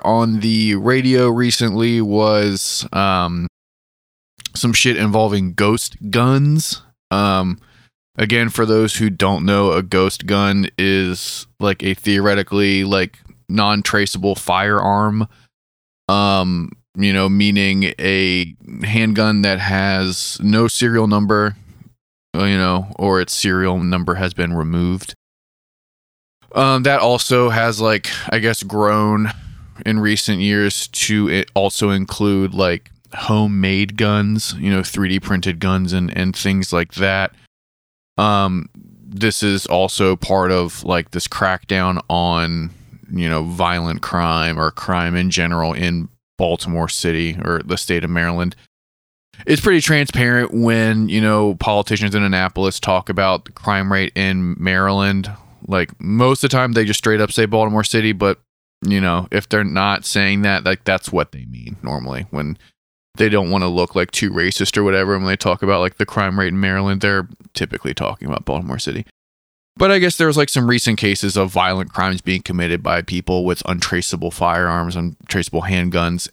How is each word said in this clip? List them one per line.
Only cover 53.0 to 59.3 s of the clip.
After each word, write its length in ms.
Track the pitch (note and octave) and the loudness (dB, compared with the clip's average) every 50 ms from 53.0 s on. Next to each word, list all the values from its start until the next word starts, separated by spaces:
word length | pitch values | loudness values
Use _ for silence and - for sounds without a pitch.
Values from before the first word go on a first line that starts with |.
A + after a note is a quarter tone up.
| - - | 0 -2
about 360 | F#2+ G2 G2 F#2+ F#2 E2 - | -2 0 2 2 0 0 -4
the 60 | - | -10
crime 400 | - - - G#2+ G2+ G2 G2 G2 | -16 -8 -2 -2 0 0 0 0
rate 220 | G2 F#2+ F#2+ - - | 0 0 0 -2 -2
in 400 | F#2+ G2 F#2+ F#2+ F#2 F#2 F2 E2 - | -2 -2 0 0 -2 -2 -2 -4 -2
Maryland. 720 | E2 F#2 F#2 F#2 F#2+ G2 G2 G2 G2 G2 G2 G2 F#2+ G2+ G2+ - - - - - - | -2 0 2 2 2 2 2 2 0 0 0 -2 -4 -6 -10 -16 -18 -20 -20 -16 -8
Like, 320 | - G2 F#2 E2+ - - - | -2 -2 0 -2 -2 -6 -10
most 420 | - F2+ G#2+ A2+ B2 C3 C3+ - - | -4 -2 2 2 4 4 2 2 0
of 60 | C3 | 0
the 80 | C3+ | 2
time, 160 | C3 B2+ B2 A2+ | 2 2 2 2
they 100 | A2+ A2 | 2 2
just 140 | G#2 G#2 | 2 0
straight 240 | - - A#2 G#2+ G#2+ | 0 0 2 2 2
up 100 | G#2+ G#2 | 2 0
say 140 | - - A2 | 2 0 0
Baltimore 400 | G2+ A2 A2 A2 G#2+ G#2+ G#2+ G#2 | 2 2 2 2 2 2 0 0
City, 260 | - - A2+ A2 A2 | 0 0 0 2 2
but, 280 | G#2 F2+ G2+ G2 F#2+ _ _ _ _ _ _ _ _ - - | 0 2 0 0 0 _ _ _ _ _ _ _ _ -8 -2
you 140 | F#2+ G2+ G2 | 0 0 2
know, 300 | F#2+ F2+ E2+ F2 F2+ - | 2 0 0 -2 -2 -2